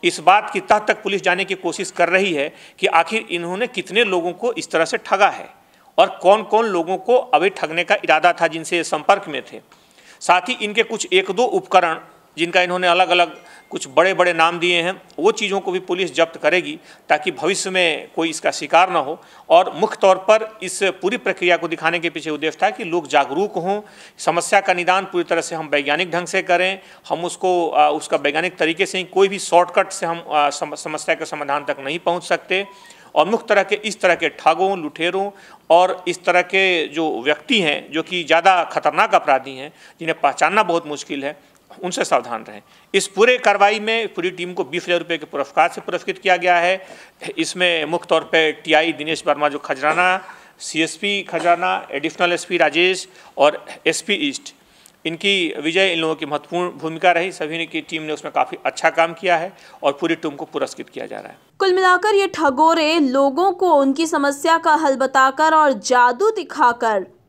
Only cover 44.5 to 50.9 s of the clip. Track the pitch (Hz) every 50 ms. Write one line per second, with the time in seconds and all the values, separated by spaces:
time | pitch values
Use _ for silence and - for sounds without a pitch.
44.5 | 180 175 180 131 147 175 165 175 175 175 160 160 170 156 156 - - 143 143 -
45.5 | - - 156 170 - - - - 175 170 - - 180 - - 190 180 175 170 180
46.5 | 175 175 170 180 190 185 185 - - - - - _ _ - - - - 160 151
47.5 | - 180 180 175 170 160 151 147 165 175 - - 170 160 151 - - 160 160 156
48.5 | 147 - - 160 156 151 160 165 156 139 151 156 160 143 - 170 147 143 147 147
49.5 | 139 143 - - 147 131 135 151 160 170 180 185 185 196 - - - - - -
50.5 | _ _ - - - 151 160 156